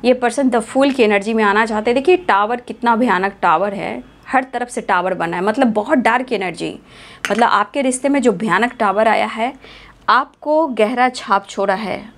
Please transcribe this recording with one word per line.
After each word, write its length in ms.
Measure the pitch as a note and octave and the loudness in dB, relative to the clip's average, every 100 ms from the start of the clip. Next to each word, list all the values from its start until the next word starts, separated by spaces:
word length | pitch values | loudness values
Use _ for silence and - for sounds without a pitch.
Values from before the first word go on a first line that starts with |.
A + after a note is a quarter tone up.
| A#3+ | 2
ये 80 | |
पर्सन 360 | B3 A#3+ A3 C4 | 2 0 0 0
द 100 | A#3 | 0
फूल 320 | A3 C4 C#4 | -2 0 0
की 120 | C4 | 4
एनर्जी 300 | A3 G3+ G3+ | 2 2 0
में 100 | A3 | 0
आना 220 | G#3 G3+ A3 | 2 2 0
चाहते 260 | G#3+ G#3+ | 0 0
हैं। 40 | A#3 | 0
देखिए, 220 | C4+ F4+ | 2 2
टावर 440 | F4+ G3 G#3 A#3+ | 2 0 0 -4
कितना 340 | - A3+ A#3+ A3+ | -8 -4 0 2
भयानक 400 | B3 F3+ G3 - | 2 2 0 -2
टावर 320 | F3+ D#3+ G3+ | 0 2 0
है, 300 | G3 E3 A#3+ B3+ - - | -4 -8 -8 -14 -20 -2
हर 160 | B3+ | -2
तरफ 260 | C4 A#3+ A#3+ | -2 -8 -6
से 120 | - | -8
टावर 320 | - F#3 F3+ | -2 0 0
बना 240 | F#3 E3+ F3 | -2 -4 -2
है, 60 | |
मतलब 300 | F#3+ A3 B3+ | -2 2 0
बहुत 240 | A3 A#3+ D4+ | 0 0 0
डार्क 340 | A3+ A#3+ B3+ | 2 0 -2
एनर्जी, 460 | A3 F#3 E3 D#3+ - - - - - - | -4 -4 -6 -8 -10 -18 -20 -20 -12 -4
मतलब 160 | G#3+ A#3 | 0 2
आपके 340 | D4 D#4 D4 | 2 0 -2
रिश्ते 280 | C4 C4 C#4 | -2 0 0
में 120 | C#4+ | 2
जो 100 | B3 | 2
भयानक 400 | F#3 A3 F3+ A#3+ - | 0 0 0 0 0
टावर 280 | G#3 G3 A3 | -2 2 2
आया 180 | - G#3+ | 2 0
है, 280 | A3 A#3 - - - - - - | -4 -6 -6 -20 -20 -20 -10 2
आपको 560 | A#3 C4+ _ - D4+ D#4+ | 2 2 _ -2 0 0
गहरा 420 | A3 G#3 B3 B3+ | 0 -2 2 0
छाप 380 | B3 - G3 G3 | -2 -2 -2 -2
छोड़ा 260 | - G3 F#3+ | -6 -2 -2
है 280 | G#3 - - | -4 -8 -10